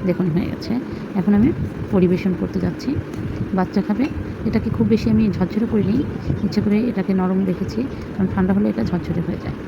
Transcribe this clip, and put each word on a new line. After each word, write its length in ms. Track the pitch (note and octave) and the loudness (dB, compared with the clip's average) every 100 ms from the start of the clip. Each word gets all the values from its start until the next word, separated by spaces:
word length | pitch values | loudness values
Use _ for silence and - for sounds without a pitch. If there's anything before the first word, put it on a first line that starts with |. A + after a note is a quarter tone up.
| F#3 | 0
দেখুন 200 | F3+ F#3 | 0 2
হয়ে 160 | D#3 - | 2 0
গেছে, 260 | - - A#3+ - - - G3+ | -4 -4 -4 -4 -8 -4 0
এখন 160 | F3+ | 4
আমি 160 | G3+ B3+ - - - - | 4 4 2 -4 -6 0
পরিবেশন 400 | G3+ F3 F3+ F#3+ F3 | 4 4 4 0 -2
করতে 200 | F#3 F#3+ | -2 -2
যাচ্ছি। 300 | F3 - B3 D4+ - - - - - | -2 -2 -4 -4 -4 -8 -6 -4 -2
বাচ্চা 280 | F#3+ F3+ G#3 | 0 0 0
খাবে। 240 | - G#3 D4 - - - A3 | 0 0 0 -2 -6 -4 -2
এটাকে 240 | A3 A3+ | 0 0
খুব 160 | - G#3+ | 0 2
বেশি 200 | G#3+ A#3 | 2 4
আমি 140 | A3 G#3+ | 4 4
ঝরঝরে 360 | E3+ F3+ G#3+ A#3 | 2 0 0 0
করিনি, 260 | A3 F#3 A#3+ D4+ - - - | 2 2 0 0 -4 -4 -2
ইচ্ছে 160 | F#3 - | 0 0
করে 160 | G#3 G#3 | 2 2
এটাকে 320 | A#3+ G3 F#3+ | 2 0 0
নরম 260 | F#3+ F#3 F#3+ F#3+ | 2 2 2 0
রেখেছি, 340 | F3 F#3+ - C4+ - - | 0 -2 -2 -4 -6 -8
কারণ 160 | - F#3+ - | -2 0 2
ঠান্ডা 180 | F#3 | 2
হলে 140 | G3 G#3+ | 2 2
এটা 140 | G#3+ | 0
ঝরঝরে 380 | A3+ F3+ - E3 | 0 -2 -2 -2
হয়ে 180 | D#3+ F3 | -2 -4
যায়। 120 | - - | -6 -8